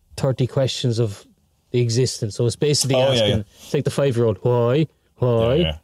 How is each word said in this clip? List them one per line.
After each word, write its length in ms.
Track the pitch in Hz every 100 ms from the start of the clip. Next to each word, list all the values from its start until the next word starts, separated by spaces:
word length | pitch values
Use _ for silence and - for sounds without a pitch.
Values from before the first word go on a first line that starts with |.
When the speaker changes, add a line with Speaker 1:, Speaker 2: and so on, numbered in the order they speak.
| _ -
Speaker 1:
thirty 300 | 139 123 123
questions 540 | - 131 - 123 113
of 260 | 113 98 - _ _ _ _
the 80 | 123
existence. 560 | 120 117 131 - 107 -
So 100 | 117
it's 80 |
basically 400 | - 147 147 127
Speaker 2:
Oh, 60 | 127
yeah, 120 | 135
Speaker 1:
asking, 140 | 127 104 104
Speaker 2:
yeah. 40 | 101 -
Speaker 1:
it's 100 | -
like 100 | 151
the 60 | -
five-year-old, 480 | - 139 117 117 104
"Why? 440 | 123 123 120 135 156 _ _ _
Why? 380 | 123 117 113 143
Speaker 2:
Yeah, 60 |
yeah. 160 | 165 80